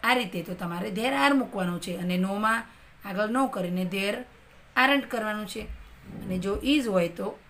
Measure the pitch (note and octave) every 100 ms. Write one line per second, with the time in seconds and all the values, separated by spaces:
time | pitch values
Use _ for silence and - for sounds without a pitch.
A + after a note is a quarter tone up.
0 | A3+ B3+ G3+ F3+ E3 F3+ F3 E3+ G#3+ F#3+
1 | A#3+ C#4 C#4 C#4 A#3 G3+ F3+ F3 F3 F3
2 | F3+ F3+ F#3+ G3+ G#3+ A3+ A3+ - - -
3 | G3+ F#3+ G#3+ B3 C4+ G#3+ F3 F3+ F#3 G3
4 | G3 A#3+ B3+ - - - - - C4 C#4
5 | C4 A#3+ G#3+ G#3+ G#3+ A3 G#3+ - - -
6 | - - - F#3 F#3 G#3 B3+ D4+ A#3+ F#3
7 | E3+ E3 G3 - -